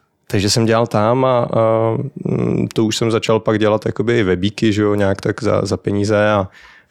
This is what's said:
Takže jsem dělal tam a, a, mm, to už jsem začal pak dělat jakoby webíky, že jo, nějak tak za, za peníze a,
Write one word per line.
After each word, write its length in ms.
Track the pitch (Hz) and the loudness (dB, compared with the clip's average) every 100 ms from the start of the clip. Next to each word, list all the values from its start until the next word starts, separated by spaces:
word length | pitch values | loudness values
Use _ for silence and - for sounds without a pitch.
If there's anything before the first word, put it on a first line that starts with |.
| _ _ - | _ _ -4
Takže 220 | 104 98 | -2 0
jsem 160 | 120 113 | 2 2
dělal 220 | 113 117 | 2 2
tam 380 | 110 107 127 131 | 2 2 2 2
a, 140 | 123 | 0
a, 60 | 120 113 113 113 113 113 131 - - | 0 0 2 2 0 -2 -6 -8 -4
mm, 420 | 127 117 - 120 | -2 -2 -2 -2
to 120 | - 110 | 0 -2
už 120 | - | 0
jsem 140 | 117 | 0
začal 280 | 110 - 110 | 0 0 0
pak 200 | 110 107 | 2 0
dělat 260 | 107 107 113 | 2 0 -2
jakoby 380 | - 110 120 | -4 0 0
webíky, 500 | 95 90 101 - 110 | 2 0 -2 0 0
že 80 | 101 | 2
jo, 140 | 104 101 | 2 2
nějak 260 | 98 98 | 0 0
tak 220 | 110 107 | -4 -4
za, 180 | 104 101 98 | 0 0 0
za 120 | 98 | -4
peníze 520 | - 101 101 104 104 | -2 -2 0 2 2
a, 160 | 104 95 - - - _ | 0 -2 -8 -20 -20 _